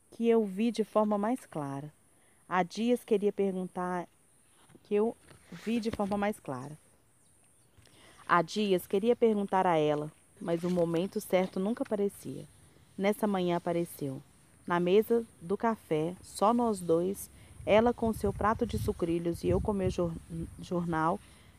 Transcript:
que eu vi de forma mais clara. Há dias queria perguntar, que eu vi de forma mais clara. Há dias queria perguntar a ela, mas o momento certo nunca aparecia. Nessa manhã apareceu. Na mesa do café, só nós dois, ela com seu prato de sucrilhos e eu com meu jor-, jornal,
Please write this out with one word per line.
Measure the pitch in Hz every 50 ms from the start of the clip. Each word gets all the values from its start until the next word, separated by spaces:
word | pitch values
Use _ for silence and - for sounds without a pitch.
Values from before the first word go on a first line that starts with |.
| _ _
que | - - 226 233
eu | 226 226 214
vi | 196 185 190 226 240
de | 214 - 202
forma | - - 214 214 208 214 202
mais | 202 226 254 - -
clara. | - - 160 143 139 139 139 147 151 - _ _ _ _ _ _ _ _ _ _ -
Há | 170 185 180
dias | 175 - 208 226 240 247 233 -
queria | - 226 196 208 202
perguntar, | - - 196 196 185 185 180 180 - 185 180 180 180 180 175 - _ _ _ _ _ _ _ _ _ _ _ - - - _
que | - 208
eu | 208 214 233 - _ _ - - - _ -
vi | 180 165 - 208 233 240
de | 208 226
forma | - - 202 190 208 202
mais | 202 208 214 -
clara. | - - 135 123 131 143 156 - _ _ _ _ _ _ _ _ _ _ _ _ _ _ _ _ _ _ _ _ - - _ - - - - - - -
Há | 170 175
dias | 165 160 - 208 214 202 185 175 - -
queria | - 196 208 240 240
perguntar | - 240 226 214 202 196 - - 190 190
a | 180 165 156
ela, | 151 151 147 147 151 151 - _ _ _ _ -
mas | - 175 170 170 175
o | 175
momento | 180 175 170 170 170 165 185 190 - 214
certo | - - 196 180 185 185 - 190
nunca | 190 208 247 - 269
aparecia. | - 220 202 202 202 - - - 135 135 147 151 - - - - - - - - _ - -
Nessa | 190 202 208 - 226 208
manhã | 196 185 180 175 175 175
apareceu. | - 175 170 170 170 - - - 151 139 131 139 - _ _ _ _ _ _ - -
Na | - 175 175
mesa | 175 175 190 214 214 - 233 233 226 - - -
do | 165 170 196 -
café, | - 226 220 - - - 165 151 156 170 180 -
só | - - - - 196 214 240
nós | 240 240 226 208 185
dois, | 180 165 165 170 175 190 202 - - - - - - - - - -
ela | - 190 220 226 240 233
com | - 233 220
seu | 214 - - 196 -
prato | - 196 208 226 - 240
de | 202 - -
sucrilhos | - 214 - - 175 165 165 170 170 170 170 - -
e | 180
eu | 170 185
com | - 220 202
meu | 196 185 185
jor-, | - - 175 170 165 165 - - 170 165 - - - -
jornal, | - - 185 175 175 170 160 160 156 165 185 - - - - - - - -